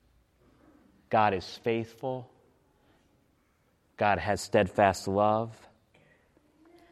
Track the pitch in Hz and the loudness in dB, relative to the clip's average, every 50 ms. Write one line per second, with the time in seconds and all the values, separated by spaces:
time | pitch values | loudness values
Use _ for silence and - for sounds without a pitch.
0 | _ _ _ _ _ _ _ _ _ _ _ _ _ - _ _ _ _ _ _ | _ _ _ _ _ _ _ _ _ _ _ _ _ -20 _ _ _ _ _ _
1 | _ _ - 113 107 107 98 92 - - - - - 120 113 113 113 110 - - | _ _ 0 2 2 2 2 -2 -4 -10 -16 -8 -6 -4 -4 -4 -4 -8 -12 -12
2 | - 131 131 127 123 - _ _ _ _ _ _ _ _ _ _ _ _ _ _ | -10 -10 -10 -10 -12 -16 _ _ _ _ _ _ _ _ _ _ _ _ _ _
3 | _ _ _ _ _ _ _ _ _ _ _ _ _ _ _ _ _ _ _ - | _ _ _ _ _ _ _ _ _ _ _ _ _ _ _ _ _ _ _ -2
4 | 107 104 101 90 85 107 101 92 - - - 107 101 92 - - 104 98 92 - | 0 2 2 0 0 -2 -4 -4 -4 0 2 2 2 2 2 4 4 4 4 0
5 | - 98 95 101 104 107 107 110 113 113 113 - - - _ _ _ _ _ _ | -4 -4 -2 0 2 2 0 0 -4 -6 -10 -16 -20 -20 _ _ _ _ _ _
6 | _ _ _ _ _ _ _ _ _ _ _ _ _ - - - - _ | _ _ _ _ _ _ _ _ _ _ _ _ _ -20 -20 -20 -20 _